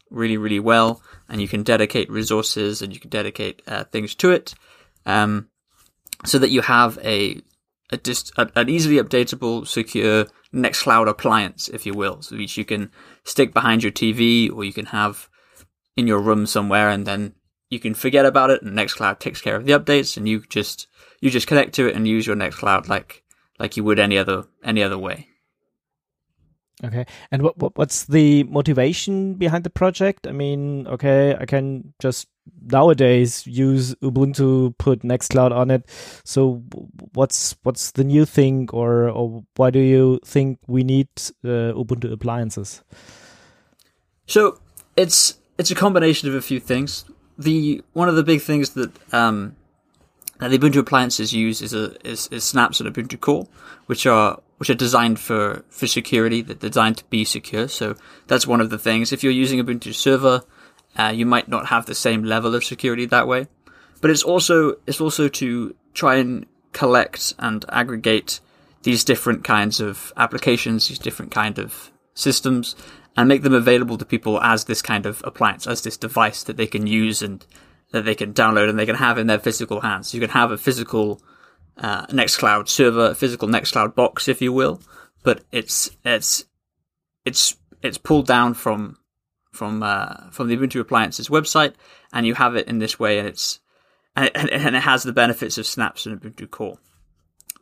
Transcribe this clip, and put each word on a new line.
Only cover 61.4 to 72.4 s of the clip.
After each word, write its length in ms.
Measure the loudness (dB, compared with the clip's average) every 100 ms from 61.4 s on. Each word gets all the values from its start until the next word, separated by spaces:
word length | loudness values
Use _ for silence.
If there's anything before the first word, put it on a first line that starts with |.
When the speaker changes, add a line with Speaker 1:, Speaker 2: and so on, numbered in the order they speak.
| 0
Speaker 1:
not 200 | -6 -2
have 200 | -2 -2
the 80 | -4
same 280 | -2 -2
level 300 | 0 -2 0
of 100 | -2
security 440 | -4 -4 -4 -4 0
that 200 | 2 2
way. 200 | -2 -4 _ _ -20 _ _
But 120 | 2
it's 100 | 2
also, 540 | 2 0 2 2 2 -2 -8
it's 160 | -4
also 260 | -4 0 -2
to 480 | -2 -4 -4 -6 -12 _ -2
try 220 | 2 2
and 280 | 0 -4 -10 _ _
collect 640 | -4 2 4 2 -4 -8 -6
and 260 | -6 -6 -4
aggregate 680 | -4 -4 -4 0 0 -2 -10 _ _ _ _
these 200 | -2 0
different 400 | 2 0 0 -2
kinds 380 | 0 0 0 -2
of 320 | -6 -8 -14 -2
applications, 720 | -2 0 0 0 0 -2 -2
these 120 | -4
different 320 | -10 -10 -6
kind 260 | -4 -4 -4
of 340 | -10 -12 -20 _ _
systems, 640 | -4 -2 0